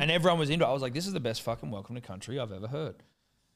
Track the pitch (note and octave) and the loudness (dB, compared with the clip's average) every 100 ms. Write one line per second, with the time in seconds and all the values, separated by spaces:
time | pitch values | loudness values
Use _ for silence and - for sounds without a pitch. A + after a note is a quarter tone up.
0 | D3+ E3+ F3 E3+ D3 E3 C3 C#3 C3 C3+ | 4 6 6 6 4 4 4 2 0 -2
1 | F#3+ F#3+ B2 A2+ - A#2 - G2+ G2 A#2+ | -4 -2 -2 -2 -4 -4 -6 -8 -8 -10
2 | - F#2 - C3+ A2+ F#2+ A2 C#3+ D3 F2 | -10 -10 -8 -6 -6 -8 -6 -6 -6 -8
3 | - _ _ _ _ | -18 _ _ _ _